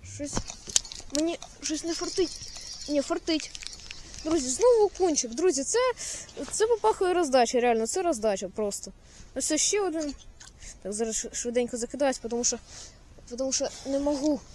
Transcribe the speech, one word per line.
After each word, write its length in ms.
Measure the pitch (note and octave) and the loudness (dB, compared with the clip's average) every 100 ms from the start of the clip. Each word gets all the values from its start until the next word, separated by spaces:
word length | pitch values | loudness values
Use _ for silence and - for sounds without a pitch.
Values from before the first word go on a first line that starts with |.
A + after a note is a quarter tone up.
| - | -14
Щось, 200 | - C#4+ - - - - - - - - | -10 -4 -4 -4 -12 -4 -4 -4 -14 -4
мені 260 | C#4 D#4+ E4+ - - | -2 0 -2 -10 -10
щось 220 | C#4+ D#4 | -6 -4
не 100 | E4 | -4
фартить. 440 | D#4+ F4 - F4 - - - - - - | -4 -4 -2 -2 -2 -12 -12 -14 -12 -2
Ні, 140 | D4 | -2
фартить. 480 | C4+ E4+ - D#4+ - - - - - - - - | 0 -2 0 -2 -2 -10 -12 -14 -16 -16 -16 -10
Друзі, 240 | D#4+ D#4+ B3+ | 0 0 0
знову 360 | B3+ A#4+ A#4 | 4 6 8
окунчик. 500 | G#4 - F4+ D4 A#3 | 6 4 2 2 -2
Друзі, 300 | A#3 F4+ C#4+ | 2 2 2
це, 140 | C4+ A4+ B4+ A#4 - - - - C#4+ | 0 2 2 0 -6 -10 -12 -10 -6
це 160 | - A4 | 0 2
попахує 480 | A4+ A4 - F#4 | 4 2 4 2
роздача, 460 | F4+ D#4+ B3+ A#3 B3+ | 4 4 6 6 4
реально, 260 | A#3+ A3+ A3+ | 4 4 2
це 160 | F#4 | 0
роздача 460 | F4 B3 G#3+ G3 F#3 | 2 2 2 0 -4
просто. 440 | G#3 G#3 - - - - - - | -2 -4 -4 -10 -18 -20 -20 -10
Ось 180 | - - | -4 0
ще 280 | D4+ - G4+ | 2 4 2
один. 340 | F#4+ D#4+ D4 C4 - - - - - - | 0 -2 -4 -6 -16 -20 -20 -18 -18 -12
Так, 100 | F#3+ | -8
зараз 240 | G#3 A3+ A3 | -4 -2 -2
ш-, 120 | A3 | -4
швиденько 440 | - A#3+ A#3+ A#3+ B3 | -6 -2 0 0 -2
закидаюсь, 420 | A#3 B3+ C#4 B3+ | -6 0 0 0
потому 260 | A3+ A#3 | -4 0
що, 140 | A#3+ A#3+ - - - - - - - | 0 -2 -8 -16 -16 -18 -20 -20 -14
потому 220 | A#3+ C4+ | -4 -2
що 160 | B3+ C#4 - C4 | 0 -2 -4 -2
не 120 | C#4 | 0
можу. 420 | C#4+ D4 D4 C#4+ - | 2 2 2 2 -2